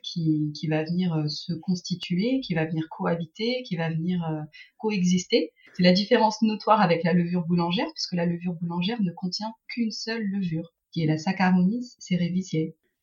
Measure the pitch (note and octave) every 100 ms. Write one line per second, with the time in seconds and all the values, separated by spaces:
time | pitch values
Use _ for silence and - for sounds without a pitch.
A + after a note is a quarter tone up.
0 | - F3 D#3+ D#3 D3+ D3 D#3 D#3 D#3+ F3
1 | F#3 D#3+ D3+ D3+ - D#3+ - F3+ - F3+
2 | - F3 A3+ C4+ B3+ E3 D#3+ D#3+ D#3+ -
3 | F3+ E3+ E3 - A3+ B3+ B3+ E3 E3 D#3+
4 | F3 F3+ D#3+ D#3 D#3 - - - A3 G#3
5 | F3+ F3+ - A#3 - - - - F3+ F3+
6 | G3+ A#3 G#3+ - A3 G#3+ - G#3+ F#3 E3
7 | E3+ F3 E3+ F3+ E3 F3 E3+ F#3 D#4 -
8 | - F3 F3 E3+ F3+ E3+ E3+ F3 F3+ A#3
9 | F#3 E3 F#3 - G#3+ A3+ - A#3+ A3 -
10 | - A#3 G#3 G3 F#3 D#3+ E3+ _ _ E3
11 | D#3 D#3 F#3+ F#3+ F#3 F#3 F3+ A#3+ B3 -
12 | - F3+ F3 F3+ F#3 D#3+ D#3+ - _ _